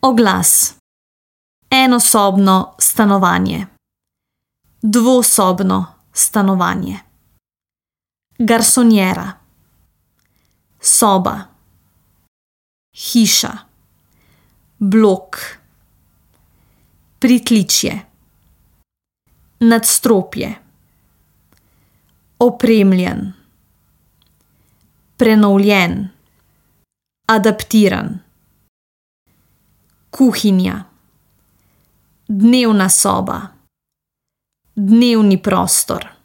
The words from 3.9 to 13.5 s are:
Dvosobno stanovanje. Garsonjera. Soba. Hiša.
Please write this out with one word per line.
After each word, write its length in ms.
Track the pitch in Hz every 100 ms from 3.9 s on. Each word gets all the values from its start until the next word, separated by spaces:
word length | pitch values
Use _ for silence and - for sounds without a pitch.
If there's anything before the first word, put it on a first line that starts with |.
| _ _ _ _ _ _ _ _ _
Dvosobno 1040 | 220 214 233 254 233 - 185 180 190 190 175 _ _
stanovanje. 880 | - - 220 196 190 175 190 180 - _ _ _ _ _ _ _ _ _ _ _ _ _ _
Garsonjera. 960 | 220 233 226 - 240 220 185 175 190 - _ _ _ _ _ _ _ _ _ _ _ _ _ _
Soba. 600 | - - 220 190 180 - - _ _ _ _ _ _ _ _ _ _ _ _ _ _
Hiša. 640 | - - 240 214 - -